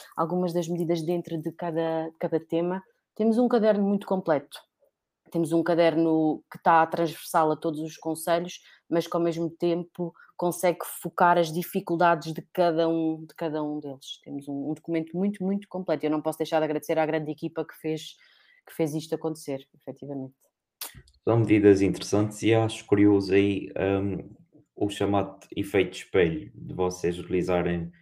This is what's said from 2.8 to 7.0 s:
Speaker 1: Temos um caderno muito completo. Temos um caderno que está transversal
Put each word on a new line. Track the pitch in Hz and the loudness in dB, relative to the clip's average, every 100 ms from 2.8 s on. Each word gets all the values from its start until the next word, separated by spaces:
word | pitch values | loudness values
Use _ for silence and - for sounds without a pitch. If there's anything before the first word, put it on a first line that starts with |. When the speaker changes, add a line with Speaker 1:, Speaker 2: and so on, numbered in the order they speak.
| - _ _ - | -8 _ _ 0
Speaker 1:
Temos | 220 220 | 2 4
um | 240 | 4
caderno | 240 214 202 | 4 4 4
muito | 202 202 - | 2 0 0
completo. | 190 185 143 143 - _ _ _ _ _ _ _ | -2 2 0 -2 -20 _ _ _ _ _ _ _
Temos | 170 160 | -2 2
um | 165 | 2
caderno | 165 165 165 156 165 160 156 - - | 2 4 4 4 2 4 2 -2 -8
que | - | -2
está | 185 165 165 | 4 4 4
transversal | 160 | 0